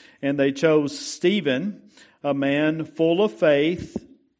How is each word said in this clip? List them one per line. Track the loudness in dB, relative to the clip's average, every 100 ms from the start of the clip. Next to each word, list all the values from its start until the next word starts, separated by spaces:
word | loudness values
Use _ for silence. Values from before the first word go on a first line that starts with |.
| -20 _
and | -4 0
they | 0
chose | 2 2 4 2 -4
Stephen, | -10 -2 0 0 0 -2 -4 -8 -16 -20 -20 _
a | -4
man | -2 0 0 0 -2
full | -6 -2 0 2
of | 0
faith | 2 2 4 2 -2 -6 -12 -14 -20 _